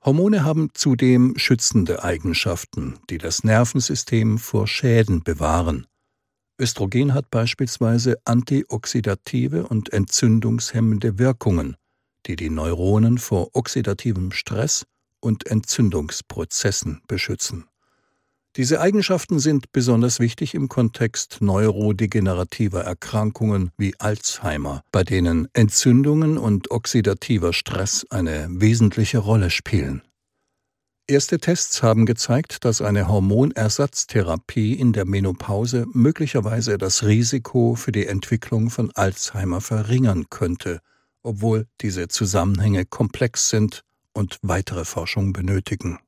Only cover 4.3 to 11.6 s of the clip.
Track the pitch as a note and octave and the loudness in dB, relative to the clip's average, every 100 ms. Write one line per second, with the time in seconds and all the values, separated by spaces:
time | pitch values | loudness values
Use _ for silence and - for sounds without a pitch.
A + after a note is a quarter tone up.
4.3 | A2 - A2 G#2+ - C3 A#2 G#2+ F2 - | 0 -2 -2 -2 0 2 4 4 0 -2
5.3 | D2+ D2+ E2+ E2+ C2+ - _ _ _ _ | -2 0 0 0 -4 -8 _ _ _ _
6.3 | _ _ _ A#2+ - G2+ A#2+ C#3+ C3 - | _ _ _ -4 -2 -2 0 2 0 0
7.3 | A#2+ A2+ - B2+ - A#2 A#2 B2 A2+ - | -2 -2 -2 -4 0 2 2 2 0 2
8.3 | A#2+ B2 C#3 - A2+ - B2 G#2+ G2 - | 0 2 -2 -2 -6 -4 -4 -2 -4 -4
9.3 | B2 B2+ D#3+ F3+ A2 G2 G#2+ G2 - A#2+ | -2 0 -2 -2 -4 -2 -2 0 2 4
10.3 | A2+ A2 A#2 - A2+ A2+ G#2+ A2+ G2 B2+ | 4 2 -2 -2 0 2 2 -2 2 0
11.3 | B2 - F2+ | 2 0 0